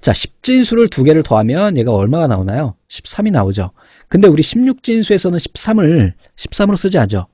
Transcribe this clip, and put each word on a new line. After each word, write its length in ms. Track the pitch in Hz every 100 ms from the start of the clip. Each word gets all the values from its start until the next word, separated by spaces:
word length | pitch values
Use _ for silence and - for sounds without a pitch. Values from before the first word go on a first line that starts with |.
자, 120 | -
십 280 | - - _
진수를 440 | - 254 240 233 226
두 140 | -
개를 200 | 135 156
더하면 540 | - 110 110 147 208 156
얘가 160 | 117
얼마가 340 | 104 101 160 156
나오나요? 480 | 101 95 117 147 - _
십삼이 440 | - - - 214
나오죠. 400 | 165 98 98 90 _ _ _ _
근데 220 | 202 202
우리 140 | 151
십육 400 | 160 233 254 254
진수에서는 560 | - 226 208 202 185 175
십삼을 760 | - - - 220 156 165 95 - _ -
십삼으로 400 | - - 202 202
쓰지 200 | 190 185
않죠. 300 | 104 101 87